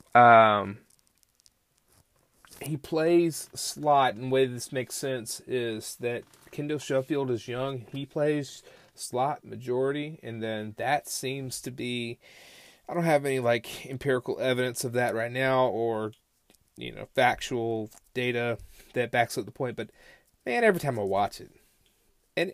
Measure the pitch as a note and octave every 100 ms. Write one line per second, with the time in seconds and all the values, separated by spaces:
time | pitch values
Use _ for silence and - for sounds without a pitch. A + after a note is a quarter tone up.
0 | _ B2 A#2+ A2+ A2 G#2 G2 G#2+ _ _
1 | _ _ _ _ _ _ _ _ _ _
2 | _ _ _ _ - - C#3 D#3 - D#3+
3 | D#3+ E3+ E3 D3+ - - - - D3 C#3
4 | B2+ G#2 C3 C3+ C3 A#2+ - C3 B2 -
5 | C#3 C3 A2 - - B2 A#2 A2 - -
6 | A#2+ A#2+ - _ - - D3 D3+ - C3+
7 | C3 C#3+ C3+ A#2 - B2 C3+ C3+ A2 C3+
8 | C#3 D#3+ D3 D3 C3+ - - - - -
9 | - A#2+ C#3 C#3+ - A2 B2 B2 C3+ D3
10 | D3 D#3+ A#2 A2+ A2 G#2+ G#2+ G#2+ A#2 C#3+
11 | - - C3 C#3 C3 - C3+ B2+ B2 B2
12 | A#2 A#2 - - - - - - - E3+
13 | E3 D3 C#3 C3 A#2+ A#2+ - - C3 C3+
14 | C#3 B2+ - - C3 B2 B2+ A#2 B2+ A#2+
15 | B2 A2 A#2 B2+ C3 C3 B2+ G2+ A#2 A2
16 | A2 - _ _ _ _ _ - B2 -
17 | G#1+ - B2 A#2 - B2 A2+ A2+ G#2+ -
18 | _ B2+ B2 A#2+ A#2+ A2+ - - - B2+
19 | A#2+ B2 A#2 - G#2 - B2+ A2 A2 _
20 | - - _ _ B3 A#3+ A3+ F3 C#3+ A#2
21 | G2 G2 G3+ - - _ _ _ _ _
22 | _ _ _ - F3+